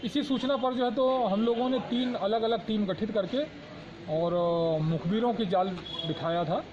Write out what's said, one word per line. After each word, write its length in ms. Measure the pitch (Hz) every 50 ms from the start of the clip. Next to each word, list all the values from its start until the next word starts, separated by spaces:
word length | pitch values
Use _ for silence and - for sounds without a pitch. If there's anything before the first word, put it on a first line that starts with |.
| -
इसी 180 | 226 - 285 247
सूचना 340 | - 269 240 - 254 285
पर 180 | 247 240 262 254
जो 100 | 240 247
है 100 | 247 226
तो 120 | 269 262 254 262 254 247
हम 180 | 202 190 202 226
लोगों 260 | 233 233 226 247 254
ने 100 | 262 247
तीन 320 | 190 - 240 240 254 247 240
अलग-अलग 520 | 214 185 202 220 226 220 226 233 220 -
टीम 180 | - 214 214 208
गठित 240 | 185 185 - 220 220
करके 280 | - 214 190 170 - 254
और, 960 | 302 311 - - - - - - - - - - - - 156 160 170 170 175
आ, 440 | 175 175 170 170 170 165 165 160 156 156
मुखबिरों 480 | 160 165 156 - 165 202 220 226 240 226
की 120 | 208 226
जाल 220 | 180 190 185 185 196 185 175 160 - - - -
बिठाया 380 | 160 156 - 143 165 170 170 175
था 180 | 151 175 247 - -